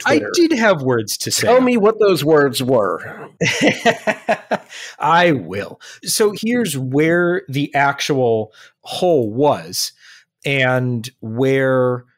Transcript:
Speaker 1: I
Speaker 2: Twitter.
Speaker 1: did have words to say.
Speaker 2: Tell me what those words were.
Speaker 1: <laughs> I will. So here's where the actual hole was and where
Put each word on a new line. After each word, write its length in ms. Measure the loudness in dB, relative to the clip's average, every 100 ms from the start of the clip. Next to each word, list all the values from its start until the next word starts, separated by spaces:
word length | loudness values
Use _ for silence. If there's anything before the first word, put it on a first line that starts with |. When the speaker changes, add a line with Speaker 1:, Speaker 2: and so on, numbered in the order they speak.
| 0
Speaker 1:
I 100 | 0
Speaker 2:
Twitter. 140 | 0
Speaker 1:
did 200 | 0 2
have 260 | 2 2 2
words 380 | 0 -2 -2 -6
to 120 | -6
say. 160 | -2 2
Speaker 2:
Tell 140 | 4
me 160 | 4 4
what 220 | 2 4
those 240 | 2 2
words 380 | 4 4 4 0
were. 680 | 0 2 2 -2 -8 -14 -16 -6
Speaker 1:
<laughs> 1600 | -4 0 0 0 0 -2 -2 -6 -4 -4 -4 -8 -8 -18 -18 -6
I 340 | 0 4 4
will. 480 | 2 -2 -8 -8 -12 -20 -14
So 300 | -6 0 0
here's 420 | 0 -2 -2 -2 -4
where 680 | -2 0 2 2 0 -2 -4
the 260 | -6 -2
actual 800 | 0 0 0 -2 0 2 0 -2 _ -20 _
hole 500 | -12 -2 0 2 0
was 640 | 0 0 0 -4 -8 -8 -10 -20 -20 _ _
and 640 | -4 0 0 0 -2 -4 -8 -14
where 840 | -8 -2 0 2 2 2 0 -2 -8